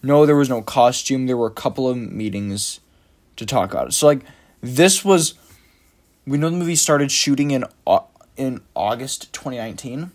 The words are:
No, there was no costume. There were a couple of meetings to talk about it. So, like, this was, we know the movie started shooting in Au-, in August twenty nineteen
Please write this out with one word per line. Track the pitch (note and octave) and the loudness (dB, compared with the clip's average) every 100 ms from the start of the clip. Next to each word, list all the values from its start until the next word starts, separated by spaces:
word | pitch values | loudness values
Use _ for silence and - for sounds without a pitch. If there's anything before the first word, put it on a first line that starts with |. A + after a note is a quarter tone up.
No, | C3 D3 D3+ | 4 6 6
there | |
was | D3 C#3 | 6 2
no | A#2+ | -2
costume. | A2 - A#2+ B2 - C3+ B2+ | -2 4 4 4 -4 -2 0
There | B2 | 0
were | A2+ | -2
a | |
couple | A2 - - B2+ | -2 -6 -2 -2
of | B2 | -2
meetings | A2+ G#2+ G#2+ G2+ G2+ G2 - - _ _ _ _ _ - | -6 -6 -6 -6 -6 -6 -8 -10 _ _ _ _ _ -14
to | A2 | -4
talk | C3 G2 | -2 -2
about | G2 B1+ | -4 -4
it. | |
So, | - D3 | 4 4
like, | C#3+ - - _ _ | 4 -4 -20 _ _
this | B2 B2+ F3+ G3 | -8 4 4 4
was, | G3 F#3 D#3 - _ _ _ _ _ _ _ _ - | 4 4 2 -6 _ _ _ _ _ _ _ _ -6
we | C#3+ | -2
know | D#3 | -2
the | F3 | -2
movie | E3+ | -2
started | D#3+ - D3 C#3+ | -2 2 2 2
shooting | - - C#3 C#3+ | 0 0 0 0
in | C3+ A#2+ _ - | -2 -4 _ 0
Au-, | F#2 - _ _ - | 0 0 _ _ -8
in | C3 B2 _ | -6 -6 _
August | - G2+ A#2+ C3+ - - | -4 -4 -4 -6 -10 -12
twenty | - C#3+ B2 | -12 -10 -10
nineteen | A2+ - C3 C3 F3 | -10 -12 -12 -10 -12